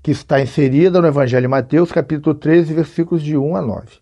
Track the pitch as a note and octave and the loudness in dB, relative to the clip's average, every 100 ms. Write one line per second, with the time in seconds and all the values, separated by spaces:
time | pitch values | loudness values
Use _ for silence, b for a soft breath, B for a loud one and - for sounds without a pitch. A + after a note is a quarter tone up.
0 | - C#3+ - C#3 C3 - C#3 C#3 F#3 F3+ | -4 -6 0 -2 0 0 0 2 2 2
1 | E3 C#3+ B2+ B2+ B2+ C3+ B2+ D3 F3 E3+ | 2 0 0 0 0 -2 0 0 0 -2
2 | - D#3 D#3+ D3+ D3+ E3+ D#3 D#3+ D#3 - | -4 -4 -2 -2 2 2 2 -4 -4 -4
3 | E3 E3+ D3 D3+ C#3 F#3+ C3+ F#2+ - _ | -2 -4 -2 -2 -2 -4 -6 -8 -14 _